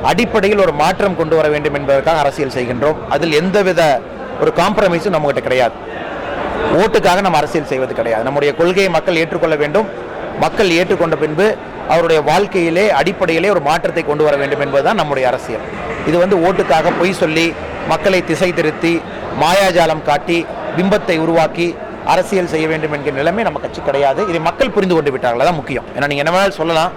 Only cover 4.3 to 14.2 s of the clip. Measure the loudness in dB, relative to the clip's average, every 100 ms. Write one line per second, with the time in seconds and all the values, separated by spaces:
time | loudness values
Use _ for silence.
4.3 | -2 0 2 0 2 2 2 0 0 0
5.3 | -2 0 2 2 -2 -12 -10 -10 -8 -8
6.3 | -6 -6 -4 0 2 2 2 2 2 2
7.3 | 0 0 -2 -2 -4 -2 -2 -2 0 0
8.3 | 0 0 2 2 2 2 2 0 0 0
9.3 | 0 0 0 2 0 -2 -6 -10 -10 -10
10.3 | -2 -2 2 2 2 2 0 0 0 -2
11.3 | 2 0 0 -8 -12 0 2 4 2 4
12.3 | 2 2 0 0 2 2 2 0 0 0
13.3 | 2 2 2 2 0 0 -2 -2 2